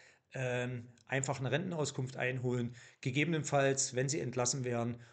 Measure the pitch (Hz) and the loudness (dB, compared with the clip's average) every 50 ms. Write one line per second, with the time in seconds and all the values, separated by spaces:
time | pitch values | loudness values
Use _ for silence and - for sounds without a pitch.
0 | - - - _ _ _ - 139 131 127 123 123 123 123 127 120 110 - - - | -20 -20 -20 _ _ _ -4 -2 0 0 0 0 -2 -2 -4 -6 -8 -12 -18 -20
1 | - - 131 135 135 - 131 107 131 120 120 147 190 190 175 156 147 139 - - | -6 -2 -2 0 0 0 -2 0 0 0 0 0 0 -2 -2 0 -2 -2 0 -4
2 | 127 123 - 131 127 127 131 127 120 127 123 123 120 120 120 - - - - _ | -4 -4 -2 -2 -2 0 0 0 0 0 2 2 0 -2 -4 -10 -18 -20 -20 _
3 | - 135 123 147 147 170 165 156 139 - 147 143 135 135 135 131 - - - 123 | -4 -2 2 2 2 2 2 0 0 2 4 4 6 6 4 2 0 0 0 0
4 | 135 139 147 170 160 123 113 127 123 117 - 139 123 123 120 120 117 120 120 120 | 0 2 0 -2 -2 -2 0 2 2 2 0 0 0 0 0 0 0 0 -2 -6
5 | - - | -10 -20